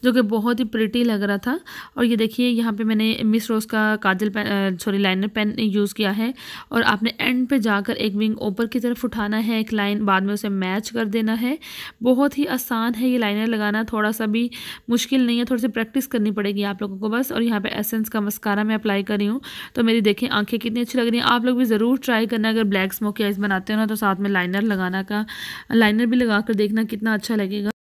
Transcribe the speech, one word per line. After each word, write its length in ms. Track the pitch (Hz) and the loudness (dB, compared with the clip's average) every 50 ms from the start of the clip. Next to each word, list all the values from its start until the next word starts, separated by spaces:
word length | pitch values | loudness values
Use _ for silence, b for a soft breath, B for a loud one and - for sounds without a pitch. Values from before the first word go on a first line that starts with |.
| - | 2
जो 100 | 247 240 | 4 4
कि 80 | 254 | 4
बहुत 380 | 247 202 220 226 208 240 240 226 | 2 2 2 0 2 0 0 0
ही 40 | 254 | -2
प्रिटी 400 | 220 - 226 220 214 220 240 240 | -2 0 0 0 0 2 2 2
लग 200 | 233 220 202 202 | 2 2 0 0
रहा 140 | 202 202 202 | 0 0 -2
था। 220 | - 247 262 349 339 B B B B B B - | -2 -2 -4 -4 -6 B B B B B B 0
और 80 | 240 | 2
ये 100 | 233 233 | 2 2
देखिए 320 | 208 226 220 220 - 247 247 | 2 0 0 0 0 0 2
यहाँ 240 | 240 226 233 233 214 | 2 2 0 0 -2
पे 100 | 202 226 | 0 0
मैंने 360 | 220 226 214 214 220 220 - - | 0 2 2 2 2 0 2 2
मिस 240 | 214 214 226 220 - | 2 2 2 2 0
रोज़ 180 | 233 220 220 220 | -2 -2 0 0
का 280 | - 220 214 214 214 | 0 0 2 2 0
काजल 340 | 214 - 196 190 185 214 214 | 0 2 0 0 2 0 -2
पेन, 180 | 190 208 208 214 | 0 -2 -2 0
अ, 300 | 202 196 196 196 185 170 | 0 0 0 0 -2 -2
सॉरी 200 | - 220 196 196 | -2 -2 0 2
लाइनर 300 | 202 190 185 190 196 214 | 2 2 2 0 0 -2
पेन 280 | - 220 214 208 214 - | -2 -2 -2 -2 0 0
यूज़ 340 | 226 214 190 208 202 196 - | -2 0 2 2 0 0 0
किया 180 | - 214 196 | -2 0 0
है, 220 | 196 208 220 233 269 B B B B B B B | 0 0 -2 -4 -4 B B B B B B B
और 120 | - 233 226 | -2 0 2
आपने 300 | - 220 196 214 220 - - | 2 2 0 0 -4 -4 -2
एंड 260 | - 247 254 254 254 240 | -2 0 0 0 0 2
पे 120 | 285 269 | 2 2
जाकर 340 | 208 226 208 202 196 - 226 | 2 2 0 0 0 -2 -4
एक 220 | - - 214 190 | -2 -2 -2 0
विंग 260 | 208 214 220 214 220 | 0 0 0 0 -2
ऊपर 240 | - 220 190 - 233 | -4 -4 -2 -2 -4
की 140 | 220 - 254 | -2 -2 -2
तरफ 260 | 214 240 240 - - | -2 -2 -2 -2 -4
उठाना 320 | 233 - 233 214 208 214 220 | -4 -2 -2 -4 -2 -2 -2
है, 220 | 226 214 233 220 | 0 0 0 -2
एक 140 | 220 220 226 | -2 -2 -2
लाइन 320 | 214 202 202 208 208 220 | -2 0 0 0 0 2
बाद 180 | 202 196 185 190 | 2 2 2 2
में 100 | 196 202 | 0 -2
उसे 160 | 202 - 214 | -2 -2 -2
मैच 400 | 196 190 190 185 190 208 214 - | -2 -2 -2 -2 -2 -4 -4 -4
कर 160 | 226 233 226 | -4 -4 -2
देना 280 | 214 196 226 220 214 220 | 0 0 0 0 0 0
है। 260 | 233 240 247 285 320 B B B B B B B B 226 | 0 0 -2 -2 -4 B B B B B B B B 2
बहुत 340 | 247 254 240 285 285 277 277 | 2 4 4 4 2 2 0
ही 80 | 285 | -2
आसान 480 | - - 254 254 - 247 226 226 233 240 | 0 0 -4 -2 -2 -2 0 0 -2 -2
है 160 | 214 247 254 | 0 0 0
ये 80 | 247 247 | 2 2
लाइनर 300 | 226 208 202 208 220 240 | 0 0 0 0 0 0
लगाना, 360 | 233 214 214 208 208 214 226 | 0 0 0 0 0 0 -2
थोड़ा 280 | 214 - 214 214 208 | -2 -2 0 0 0
सा 140 | 220 220 226 | 0 0 -2
भी 260 | 214 208 233 240 240 240 B B B B B B - | 0 0 0 0 -2 -4 B B B B B B 0
मुश्किल 360 | 233 233 - - 269 262 254 | 0 0 2 2 2 2 2
नहीं 120 | 240 233 233 | 2 2 0
है, 80 | 240 | 0
थोड़ी 160 | 233 254 233 | 0 0 0
सी 60 | 220 254 | 0 0
प्रैक्टिस 400 | 208 233 226 220 - 277 254 - | 0 -2 -4 -2 -2 -4 -4 0
करनी 240 | - 233 208 214 | 0 0 0 0
पड़ेगी 320 | 202 214 208 202 202 202 202 | 0 0 -2 -2 0 0 -2
आप 180 | 202 202 190 | -2 -2 -4
लोगों 160 | 208 202 196 190 | -6 -6 -6 -4
को 120 | 208 220 | -4 -2
बस। 220 | 214 240 269 247 | 0 0 -2 -2
और 120 | - 220 233 | 0 0 0
यहाँ 180 | 233 226 208 | 2 0 0
पे 80 | 196 - | -2 -2
एसेंस 400 | - - 214 - - 226 220 220 | -4 -4 -4 -2 -2 -2 -4 -2
का 120 | - 220 | -2 -2
मस्कारा 420 | 208 202 208 - - 214 202 202 214 | -2 -2 -6 -4 -2 -2 0 0 0
मैं 120 | 214 220 | 0 0
अप्लाई 280 | 214 220 220 196 196 196 | 0 0 0 0 0 0
कर 140 | 196 214 202 | 0 0 0
रही 100 | 208 208 | 0 0
हूँ, 140 | 220 269 B B B B B B B | -2 -4 B B B B B B B
तो 80 | - 240 | 2 2
मेरी 180 | 226 226 233 | 4 4 4
देखें 280 | 208 208 202 - 240 - | 4 4 2 2 0 -2
आंखें 300 | - - 214 - - 226 | 0 0 0 0 -2 -4
कितनी 220 | 226 240 214 247 | -2 -2 -2 -2
अच्छी 160 | 240 240 - 254 | -4 -2 0 0
लग 100 | 233 233 | 2 2
रही 120 | 220 240 | 2 2
हैं। 60 | - | 4
आप 200 | - 240 240 226 | 4 2 4 2
लोग 120 | 254 254 240 | 2 2 2
भी 80 | 254 | 2
ज़रूर 320 | 226 226 208 220 240 262 262 | 2 4 2 4 2 2 0
ट्राई 300 | - - 240 214 226 214 | 2 0 2 2 2 0
करना, 220 | 240 226 214 220 | 0 0 0 2
अगर 140 | 220 226 226 | 2 2 2
ब्लैक 300 | 202 196 190 185 190 185 | 2 2 2 0 0 -2
स्मोकी 300 | - 220 208 202 - 220 | -2 -4 -4 -2 0 0
आइज़ 160 | 202 202 190 | 0 0 0
बनाते 340 | 202 208 196 185 190 - 214 | 0 0 0 -2 0 -2 0
हो 60 | 214 | 0
ना, 60 | 220 | 0
तो 100 | 208 220 | 0 -2
साथ 200 | 214 220 202 190 | 0 0 0 0
में 140 | 185 202 202 | 2 0 0
लाइनर 320 | 202 185 175 180 185 196 | 2 2 0 0 0 0
लगाना 420 | 214 226 208 185 185 180 185 190 190 | 0 0 0 0 0 -2 -2 -4 -4
का, 220 | 190 208 208 214 220 B B B B B B B B | -2 -4 -4 -4 -4 B B B B B B B B
लाइनर 340 | - 226 226 208 208 220 240 | 4 4 6 6 4 2 2
भी 120 | 233 233 247 | 2 2 2
लगा 240 | 247 233 214 202 | 2 4 2 0
कर 120 | 214 214 226 | 2 0 0
देखना 300 | 196 208 208 208 220 226 | 0 2 0 2 0 -2
कितना 300 | 214 226 202 214 226 220 | -2 -4 -4 -2 -2 -2
अच्छा 220 | 208 - - 233 | -2 -2 -2 -2
लगेगा। 340 | 214 202 190 202 208 202 208 - _ | 0 0 -2 -2 -4 -4 -4 -6 _